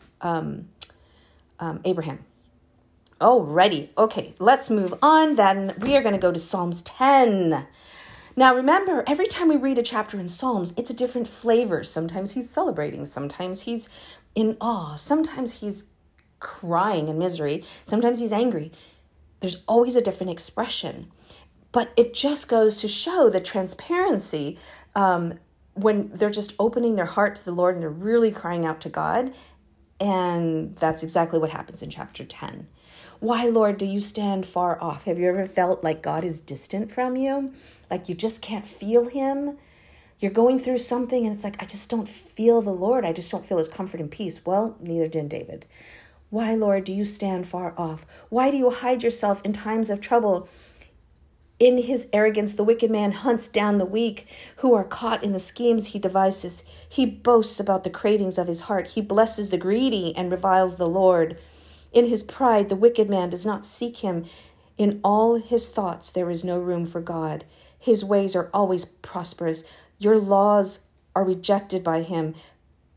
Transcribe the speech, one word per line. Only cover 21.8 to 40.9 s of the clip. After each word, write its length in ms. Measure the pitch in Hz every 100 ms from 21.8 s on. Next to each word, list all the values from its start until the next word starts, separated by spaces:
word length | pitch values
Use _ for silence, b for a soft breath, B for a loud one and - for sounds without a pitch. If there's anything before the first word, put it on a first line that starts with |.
| 233 -
it 160 | 240
just 360 | - 277 285 -
goes 320 | 226 220 214
to 80 | 208
show 420 | - 339 359 247
the 100 | 185
transparency, 1160 | 180 202 190 - - 349 381 208 - 156 143 B B B B 202
um, 420 | 190 175 170 170 _ _ _
when 360 | - 214 208 -
they're 160 | - 208
just 260 | 208 202 -
opening 380 | 220 240 233 208
their 100 | 165
heart 300 | - 202 202
to 80 |
the 80 | 180
Lord 240 | 175 180 180
and 60 |
they're 60 | 160
really 440 | 156 208 233 226
crying 340 | 208 170 175 165
out 140 | 160
to 80 | -
God. 440 | 156 156 196 262 B B B _ _ _ -
And 720 | 202 185 180 170 165 160 156 -
that's 280 | 160 160
exactly 340 | 160 170 165 165
what 120 | 156
happens 320 | 160 - -
in 80 | 151
chapter 340 | 147 - -
ten. 420 | - - 143 - - B B B B B
"Why, 260 | 220 233 240
Lord, 320 | 226 208 196
do 80 | 196
you 140 | 202
stand 440 | 202 214 202 190 185
far 360 | 175 180 170
off?" 220 | 170 147
Have 140 | - 170
you 100 | 180
ever 180 | 185 190
felt 380 | 190 180 185
like 180 | 160 160
God 220 | 156 156
is 160 | 175 151
distant 500 | - 143 - 196 220
from 260 | 247 254 254
you? 360 | 269 277 269 B B B -
Like 200 | 180 -
you 60 | 170
just 260 | 220 220
can't 240 | - 214 -
feel 380 | - 202 233 240
him? 520 | 277 269 277 285 285 b b b b b _
You're 140 | 196
going 260 | 208 240 262
through 200 | 254 247
something 460 | -